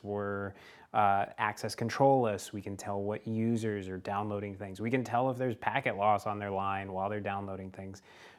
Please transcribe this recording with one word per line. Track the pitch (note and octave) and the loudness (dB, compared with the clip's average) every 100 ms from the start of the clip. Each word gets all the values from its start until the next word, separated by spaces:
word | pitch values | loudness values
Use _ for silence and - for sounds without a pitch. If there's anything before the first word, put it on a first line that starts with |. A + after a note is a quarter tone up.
We're, | G2+ G2+ G2+ G2+ G2+ - - - - | -6 -4 -2 -4 -6 -10 -18 -20 -4
uh, | A2+ G#2 G2 - - | 4 6 6 2 0
access | G#2+ G#2 A2 - | -2 0 -6 -4
control | A#2 - C#3 C3+ | -4 4 6 6
lists. | A#2+ G2 - | 4 0 -4
We | G#2 | -8
can | G2 G2 | -8 -8
tell | - G2+ | -6 -4
what | G2+ G#2+ - | -2 -4 -2
users | A2 A2+ A#2 A2 G#2 F#2 | 0 2 2 0 -2 -4
are | F#2 | -6
downloading | F#2+ G2+ G#2+ G2+ G#2 G2 | -4 -2 -2 -4 -4 -8
things. | G2+ F#2+ | -10 -4
We | A2+ | 0
can | C3 | 2
tell | A2+ A#2+ C3 | 2 2 2
if | B2 | 0
there's | B2+ A2+ | -2 0
packet | - C#3 C3+ G2 | 0 0 0 2
loss | G2+ G#2 A2+ | 4 4 2
on | G#2 | -2
their | G2+ | 0
line | G2 G2 F#2+ G2 | 0 0 -2 -2
while | F#2 G2 | -2 -2
they're | G#2+ | -2
downloading | G2+ G2 G2 F#2+ F#2+ | -2 -4 -4 -6 -8
things. | F#2 F#2+ F#2+ - - - | -10 -12 -12 -18 -20 -20